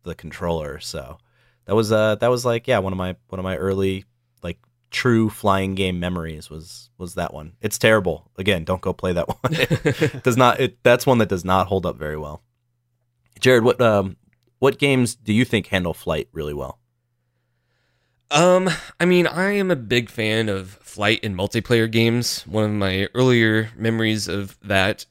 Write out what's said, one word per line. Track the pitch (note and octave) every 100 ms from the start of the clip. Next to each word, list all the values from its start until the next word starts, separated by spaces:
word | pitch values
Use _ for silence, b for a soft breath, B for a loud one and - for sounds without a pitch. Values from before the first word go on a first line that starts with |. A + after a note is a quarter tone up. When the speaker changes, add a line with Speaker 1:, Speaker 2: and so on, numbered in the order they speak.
Speaker 1:
the | F2
controller. | E2 E2 - F2 E2 D2 D2
So | - D#2 C2 D2+ _ _ _ _
that | -
was, | G#2+ G#2+
uh, | A2 G#2+ G#2
that | A#2
was, | B2
like, | B2 A#2 -
yeah, | A#2
one | F#2+
of | F#2
my, | F#2 F2+ _
one | F#2+
of |
my | F#2 F#2
early, | F#2+ F#2+ G2 F#2+ - _ _ _
like, | F2 E2+ _ _ _
true | - B2+ A2+ A2
flying | - G#2 F#2+ F#2+ F#2+
game | F#2+ F2+
memories | F2+ F2+ D#2+ D2+ -
was, | D#2 E2 - - _
was | F2+
that | F2+ E2
one. | D2+ D#2 _
It's | G#2+ -
terrible. | A2+ A2 F2+ D#2 _ -
Again, | F#2+ F#2
don't | E2 F#2
go | F#2+
play | F2+ F#2
that | F2 -
<laughs> | -
one. | -
It | D#3+ B2+ D#3 D#3 - D3+ C3
Speaker 2:
<laughs> |
Speaker 1:
does | B2+ A#2+
not, | B2 A2
it, | C3 _
that's | B2 B2 -
one | B2
that | G#2
does | F#2+
not | F2+ F#2+ F2+
hold | F#2+ E2+
up | A#1+
very | D2+ D2+
well. | D2 D#2+ _ _ _ _ _ _ _ _ _ -
Jared, | C3 B2+
what, | A#2 -
um, | A#2+ G#2 F#2+ - _ _ _ _
what | C3+ C3+
games | C#3+ C3 A#2+
do | - A2
you | G#2+
think | A#2 A2 -
handle | F#2+ F2
flight | D#2+ - D#2 -
really | D#2+ D2+
well? | D2 C2 - _ _ _ _ _ _ _ _ _ _ _ _ _ _ _
Speaker 2:
Um, | D3 F3+ F3+ F#3 D#3+ B -
I | F3
mean, | F3+ E3+
I | E3+ G3
am | G3+ F#3+
a | D#3+
big | G#2+ A#2+ A2+
fan | - G#2+ A2 A2
of | G2 F#2
flight | G2 - G#2 G#2 A2+
in | A2 F2+
multiplayer | G2 A#2 - A#2+ A2+
games. | A2+ A#2 A#2+ A#2 - -
One | G#2
of | G#2+
my | G#2 G2 F#2+ G2+
earlier | A#2+ C3 A#2+ A2+ A2 A2 -
memories | A2+ A2+ A2 A2 G2+
of | G2 G2 -
that | G2+ F#2+ F#2+ - -